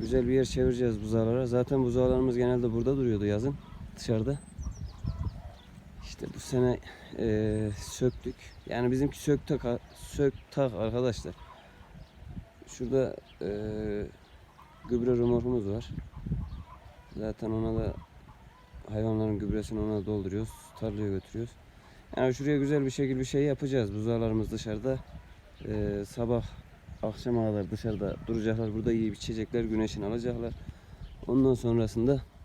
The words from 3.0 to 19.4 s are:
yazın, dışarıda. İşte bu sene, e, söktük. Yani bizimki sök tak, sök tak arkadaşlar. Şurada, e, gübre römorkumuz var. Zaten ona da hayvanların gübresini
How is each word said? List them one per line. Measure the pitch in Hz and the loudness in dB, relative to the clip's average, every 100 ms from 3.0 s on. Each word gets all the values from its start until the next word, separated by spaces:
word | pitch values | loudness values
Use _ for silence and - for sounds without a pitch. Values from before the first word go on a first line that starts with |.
| 123 107 104 | 2 2 2
yazın, | 104 131 143 - - - - | 2 2 -2 -8 -14 -14 -8
dışarıda. | - 110 117 143 - - - - - - - - - - - - - - - - | 0 2 2 -2 -6 -8 -8 -6 -10 -6 -6 -4 -4 -6 -14 -16 -18 -20 -18 -14
İşte | - - - | -14 -10 -10
bu | - | -10
sene, | - 127 123 - - - - - | -2 2 4 2 -4 -18 -12 -4
e, | 113 107 107 107 107 104 | 0 2 2 0 -2 -4
söktük. | - - 127 - 123 - - - - | -8 0 0 0 -8 -10 -16 -16 -6
Yani | 120 123 | 0 2
bizimki | 131 143 - | 2 0 0
sök | 151 139 - | 0 0 2
tak, | 135 120 120 - - - | -2 0 -4 -6 -16 -8
sök | - 143 - - | 2 2 0 -6
tak | - 131 | 0 0
arkadaşlar. | 95 110 120 127 107 - - - - - - - - - - - - - - - | 0 0 2 0 0 -6 -12 -16 -20 -20 -20 -20 -20 -20 -18 -14 -14 -14 -18 -16
Şurada, | - 120 135 127 - - - | -6 2 4 2 -2 -12 -8
e, | 92 104 107 107 107 104 98 - - - - - - - - | -4 -4 -4 -4 -2 -2 -4 -10 -20 -20 -20 -20 -20 -14 -2
gübre | 120 120 | 0 4
römorkumuz | 120 120 120 123 123 98 | 4 4 4 2 0 0
var. | 107 - - - - - - - - - - - - - - | -4 -6 -10 -10 -10 -6 -4 -6 -10 -14 -18 -20 -20 -16 -8
Zaten | 110 107 113 | -6 -4 -2
ona | 110 113 113 | 0 0 0
da | 110 - - - - - - - - - - | -2 -4 -12 -20 -20 -20 -20 -20 -20 -16 -6
hayvanların | 107 110 110 110 | -2 0 2 0
gübresini | 104 | 0